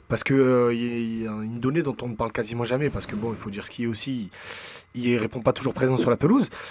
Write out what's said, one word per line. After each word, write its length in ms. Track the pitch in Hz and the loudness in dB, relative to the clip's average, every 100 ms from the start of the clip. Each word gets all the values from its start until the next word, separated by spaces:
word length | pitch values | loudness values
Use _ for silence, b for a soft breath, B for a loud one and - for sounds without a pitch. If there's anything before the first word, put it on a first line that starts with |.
| - | -4
parce 140 | 117 | -2
que, 120 | - | 2
euh, 400 | 135 131 123 120 | 4 6 6 4
il 80 | 117 | 2
y 100 | 120 | 0
a, 40 | 120 | -2
il 240 | 113 113 | -2 -2
y 40 | 110 | -4
a 40 | |
une 300 | 107 110 120 | -4 -6 -2
donnée 200 | 127 156 | 0 2
dont 140 | 143 120 | 0 -2
on 60 | 123 | -6
ne 60 | |
parle 160 | 110 113 | -4 -2
quasiment 360 | - 104 120 117 | -2 -4 -2 0
jamais, 240 | 127 147 | 0 0
parce 160 | 104 - | -2 -6
que 100 | 104 | -4
bon, 140 | 113 | -4
il 80 | 107 | -6
faut 100 | 107 | -8
dire 160 | 101 | -8
ce 60 | - | -8
qui 140 | - | -4
est 20 | 117 | -4
aussi, 420 | 110 139 127 92 - B B B B B | -2 -4 -4 -6 -10 B B B B B
il, 120 | 123 123 | -2 2
il 100 | 120 | 2
répond 240 | 110 120 | 0 0
pas 140 | 113 | 0
toujours 180 | - 127 | 2 0
présent 240 | - 131 127 | 0 2 2
sur 140 | 120 | 2
la 80 | 117 | 4
pelouse, 320 | 143 262 190 B B | 6 4 2 B B